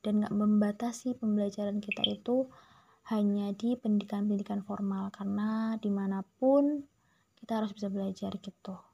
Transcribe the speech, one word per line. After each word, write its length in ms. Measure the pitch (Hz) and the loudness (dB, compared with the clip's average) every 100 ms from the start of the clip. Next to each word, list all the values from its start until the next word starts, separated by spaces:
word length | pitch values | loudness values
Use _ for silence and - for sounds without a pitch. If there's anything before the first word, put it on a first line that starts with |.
dan 240 | 214 208 208 | 2 0 2
gak 80 | 202 | 2
membatasi 800 | 208 214 208 208 240 233 254 254 | 4 4 4 0 -6 -4 -6 -2
pembelajaran 640 | 220 208 202 202 202 208 | 0 0 0 -2 -4 -4
kita 240 | 208 - | -6 -4
itu 480 | 208 208 - 254 262 - - - _ _ - | -2 -4 0 0 0 -8 -20 -20 _ _ -4
hanya 460 | 220 208 202 202 202 | 2 2 2 -2 -2
di 240 | 233 247 | -2 0
pendidikan-pendidikan 880 | 220 208 - 202 208 202 202 202 196 | 2 2 2 -2 0 0 0 -4 -4
formal, 400 | 202 196 196 196 - | -4 -2 -2 -4 -6
karena 640 | 196 202 214 220 220 220 | -4 -2 0 0 -2 -2
dimanapun 1040 | 208 196 196 190 185 _ 262 277 285 294 285 _ _ _ _ _ | -2 0 0 -2 -6 _ 6 6 6 0 -6 _ _ _ _ _
kita 240 | - 226 | -6 -2
harus 80 | 214 | -2
bisa 160 | 208 202 | -4 -4
belajar 480 | 196 196 190 196 190 | -2 -4 -4 -8 -8
gitu. 320 | - _ - 185 - | -12 _ -14 -14 -16